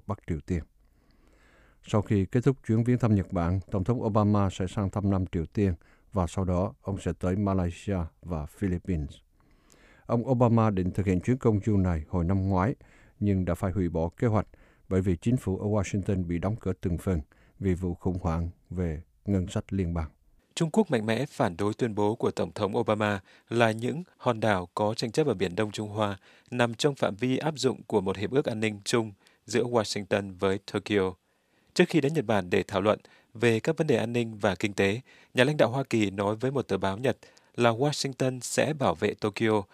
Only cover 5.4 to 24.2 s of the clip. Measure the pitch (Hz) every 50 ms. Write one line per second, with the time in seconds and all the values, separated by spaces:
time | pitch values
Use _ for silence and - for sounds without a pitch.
5.4 | 80 - - - 101 98 87 - - _ _ _ _ _ - 98 90 82 - -
6.4 | 95 90 90 87 95 101 - - - - 101 92 - - 85 - - 92 92 98
7.4 | 104 98 95 95 87 87 85 - - - 101 90 85 82 - _ - 87 87 78
8.4 | 76 73 - - 104 95 90 87 - - 92 80 73 69 - - _ _ _ _
9.4 | _ _ _ _ _ _ - _ - - - _ _ - 110 120 110 123 135 120
10.4 | 127 117 117 113 110 110 104 92 92 92 - - 95 101 95 90 - - 127 131
11.4 | - 120 107 101 98 113 104 98 92 92 87 80 78 - - 90 85 85 98 98
12.4 | 95 95 98 90 90 - - - - - - - - - _ - 104 101 98 95
13.4 | 90 87 87 - - 98 87 104 90 85 82 82 80 85 - - - 120 107 110
14.4 | - - - - - - _ _ _ - 95 95 92 101 90 - - 117 120 127
15.4 | - 95 95 92 104 104 104 104 95 - - 101 90 - 101 92 90 85 85 85
16.4 | 78 95 110 - - 92 92 - - 98 87 80 - 101 92 80 - - _ _
17.4 | _ _ _ - 98 98 90 85 92 90 87 - - 98 90 90 - 92 82 85
18.4 | 85 85 - _ _ - - 90 90 85 78 76 - _ _ _ - - 101 95
19.4 | 90 87 - 107 - - 98 98 95 85 85 85 78 76 - _ _ _ _ _
20.4 | _ _ - - 170 160 - - 220 - 143 113 107 110 113 113 135 - - -
21.4 | 139 101 87 82 101 104 110 - 135 117 104 101 104 104 110 - - 104 - -
22.4 | 101 87 - - 107 95 110 120 113 - 110 104 107 104 104 98 - _ - -
23.4 | _ - 113 117 120 113 110 110 117 123 123 160 180 - _ -